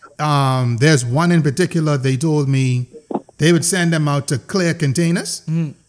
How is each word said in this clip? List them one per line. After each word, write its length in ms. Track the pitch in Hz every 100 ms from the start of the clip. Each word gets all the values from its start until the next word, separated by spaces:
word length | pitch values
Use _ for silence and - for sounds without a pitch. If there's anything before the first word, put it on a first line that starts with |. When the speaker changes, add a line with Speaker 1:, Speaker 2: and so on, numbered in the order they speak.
| - -
Speaker 1:
um, 600 | 151 143 135 131 123 113
there's 260 | 151 143
one 260 | 120 135 175
in 100 | 170
particular, 540 | 147 127 175 170 151 143
they 180 | 131 131
told 320 | 160 151 139
me 380 | 135 131 123 120 - - - - -
they 140 | 151
would 120 | 170
send 280 | - 185 170
them 160 | 160 147
out 200 | 143 -
to 100 | 135
clear 340 | - 196 170
containers. 680 | 165 143 147 165 185 - - -
Speaker 2:
Mm. 280 | 165 151 -